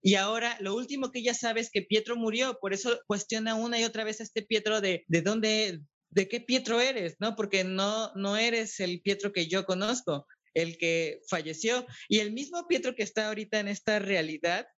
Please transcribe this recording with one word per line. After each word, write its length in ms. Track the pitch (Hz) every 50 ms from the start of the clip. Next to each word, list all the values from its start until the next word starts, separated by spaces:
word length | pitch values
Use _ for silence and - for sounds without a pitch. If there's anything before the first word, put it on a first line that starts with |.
Y 140 | - 190 196
ahora 420 | 196 196 202 220 226 226 240 233 226
lo 160 | 196 190 196
último 340 | 226 254 - 277 277 262 254
que 80 | 262 247
ella 140 | 226 240 233
sabe 260 | - - 233 226 226
es 100 | 226 226 -
que 100 | 208 185
Pietro 320 | - 208 214 214 226 240
murió, 420 | 240 226 220 214 233 247 254 240 208
por 120 | - 196 196
eso 280 | 196 196 247 240 240 - _
cuestiona 480 | 208 202 - - 226 220 220 220 226
una 240 | 220 226 240 233 226
y 40 | 226
otra 200 | 226 220 220 220
vez 160 | 214 214 220
a 20 | 226
este 200 | 196 _ 220 214
Pietro 380 | _ 226 214 208 214 214 220
de, 240 | 196 190 180 170 - _
de 140 | 165 170 156
dónde, 580 | 190 214 226 214 214 214 214 214 202 175 160 147 _ _ _ _ _
de 180 | - 190 196 196
qué 120 | - 240
Pietro 400 | 240 - 247 262 254 220 226 233
eres, 360 | 247 262 262 233 185 165 160 _
¿no? 160 | 196 220 214
Porque 280 | 214 208 196 196 190 185
no, 480 | 185 190 190 196 202 214 220 220 - -
no 220 | 196 196 196 202
eres 420 | 214 226 233 226 233 220 214 - -
el 200 | 196 175 175 175
Pietro 320 | _ 196 196 196 190 202 202
que 160 | 185 165 160
yo 160 | 180 190 190
conozco, 600 | 190 185 185 196 214 247 247 - - 151 139 - _ - _ _ _ _
el 220 | 160 165 165 165 165
que 400 | 170 165 165 165 165 151 147 - _ -
falleció. 560 | - 170 156 156 160 160 - 220 240 247 247 247 - - - -
Y 120 | 208 214
el 120 | 214 208 214
mismo 340 | 247 285 - 349 339 339 349
Pietro 260 | 339 269 - 247 247
que 80 | - 220
está 240 | - - 220 214 214
ahorita 300 | 214 208 214 214 - 214
en 60 | 208 202
esta 300 | 202 185 _ - 214 208
realidad 680 | 196 196 202 180 160 156 160 151 - 170 175 202 247 - _